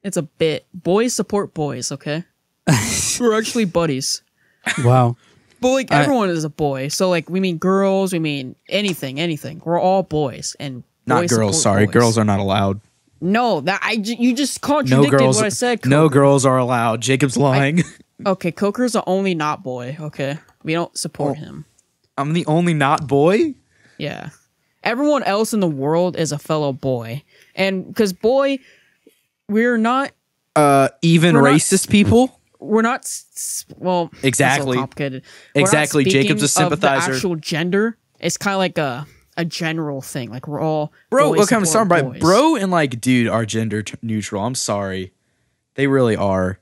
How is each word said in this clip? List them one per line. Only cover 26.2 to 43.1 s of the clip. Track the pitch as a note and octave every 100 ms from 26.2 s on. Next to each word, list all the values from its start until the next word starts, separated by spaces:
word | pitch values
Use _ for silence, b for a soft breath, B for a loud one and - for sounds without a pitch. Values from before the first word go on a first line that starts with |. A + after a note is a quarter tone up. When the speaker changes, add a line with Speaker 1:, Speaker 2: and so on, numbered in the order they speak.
| D#3+
Speaker 1:
a | D3
fellow | - D#3 D3
boy. | C3+ C#3 B2+ A2+ A#2+ _ b b -
And | F#3+ F#3+ F3+ -
'cause | G#3
boy, | F3+ G#3+ C4+ C#4 C4+ b b b b b b _ _ -
we're | G#3 A#3+ A#3+
not | A3 B3+ C#4 _ _ _ _ -
Speaker 3:
Uh, | D3 C#3 C3+ _
even | E3+ E3 F3 D3+
Speaker 1:
we're |
not | C#3 D3
Speaker 3:
racist | - G3 -
people? | G3+ G3+ A3+ B3+ _ _ _
Speaker 1:
we're | - G#3+
not | A3+ B3+
s-, | - - - -
s-, | - - - -
well, | F3 F3+ E3+
it's |
a | -
little | C3+
Speaker 3:
Exactly. | A#2+ C3+ C#3 C3+ B2+
Speaker 1:
complicated. | C3+ - C#3 C3 B B B C#3+
We're |
not | F#3
Speaker 3:
Exactly. | D#3 D3+ D#3 C#3
Jacob's | C#3 C#3 C#3+
a | C#3+
Speaker 1:
speaking | - F3+
of | D3+
the | D3
Speaker 3:
sympathizer. | C#3 F3
Speaker 1:
actual | C3 F#3+ E3+
gender. | - D#3+ F3 G3 A3+ A3+ _ _
It's | E3+ -
kinda | G3+ G3
like | F#3 F#3
a, | D3 B2 D3+ b b -
a | E3+
general | - E3 D#3+ D3+ C#3
thing. | - D3 A#2
Like, | B2 -
we're | C#3+
all | D#3 D#3 D3+ b b
Speaker 3:
Bro, | B3+ C#4+ E3
Speaker 1:
boys |
Speaker 3:
okay, | G3+ A#3
I'm | F#3+
Speaker 1:
support | A3 G#3
Speaker 3:
sorry, | E3+
but | C#3
Speaker 1:
boys. | B2+
Speaker 3:
bro | D#3+ G3 D#4 D4
and, | F#3+
like, | F3+ D3 A#2+
dude | B2+